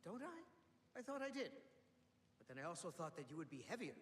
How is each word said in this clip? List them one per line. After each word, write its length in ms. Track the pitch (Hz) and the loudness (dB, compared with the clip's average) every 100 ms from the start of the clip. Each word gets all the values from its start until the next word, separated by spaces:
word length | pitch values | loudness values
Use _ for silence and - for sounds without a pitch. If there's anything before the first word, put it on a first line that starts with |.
Don't 180 | 170 240 | -4 -2
I? 760 | 302 330 330 - - - - - | -2 -4 -8 -16 -20 -20 -10 -4
I 20 | |
thought 200 | 247 277 | 0 4
I 80 | 269 | 4
did. 220 | 269 254 - - - - - - - - - | 4 2 0 -12 -18 -20 -20 -20 -20 -20 -20
But 100 | - | -8
then 160 | 131 | -2
I 40 | 151 | 0
also 240 | 170 180 | 0 -2
thought 240 | - 160 147 | 2 0 0
that 80 | 135 | -2
you 80 | 151 | -2
would 120 | 147 | -2
be 160 | 139 - | -2 -2
heavier. 280 | 233 180 - | 0 0 -2